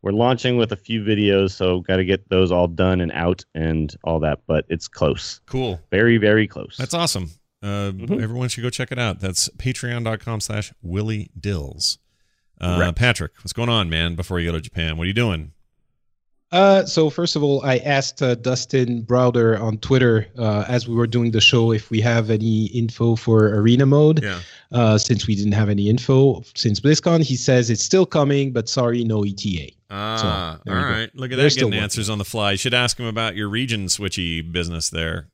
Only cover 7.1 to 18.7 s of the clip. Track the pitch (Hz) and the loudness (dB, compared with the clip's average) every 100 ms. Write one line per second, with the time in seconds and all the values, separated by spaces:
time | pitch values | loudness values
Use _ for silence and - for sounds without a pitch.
7.1 | 98 87 85 _ _ 101 101 101 95 117 | -4 -8 -14 _ _ -8 -6 -6 -8 -6
8.1 | 196 110 120 127 120 120 - 127 123 117 | -4 -4 -4 -6 -4 -8 -6 -8 -4 -4
9.1 | 95 95 90 - - 127 127 123 120 113 | -4 -4 -4 -4 -4 -6 -4 -6 -6 -6
10.1 | 110 - 110 - 107 104 _ 87 92 107 | -6 -6 -8 -6 -6 -8 _ -8 -4 -4
11.1 | 110 104 - 101 92 69 76 - - _ | -4 -8 -10 -6 -6 -6 -6 -6 -6 _
12.1 | _ _ _ _ _ 90 87 90 82 123 | _ _ _ _ _ -2 0 0 2 0
13.1 | 117 76 _ 95 - 120 117 90 80 85 | 0 -4 _ -12 -6 -2 0 0 -2 -2
14.1 | 82 87 90 85 82 78 - 80 80 85 | -4 -4 -4 -2 -4 -6 -6 -4 -4 -4
15.1 | 104 120 85 71 - _ _ _ _ _ | 0 0 -2 -6 -16 _ _ _ _ _
16.1 | _ _ _ _ 175 196 196 190 - 156 | _ _ _ _ 4 6 6 4 2 2
17.1 | 139 170 156 147 139 131 127 147 139 135 | 0 -2 0 2 2 2 0 2 0 0
18.1 | - 135 120 117 127 - | -2 -2 0 -2 -4 0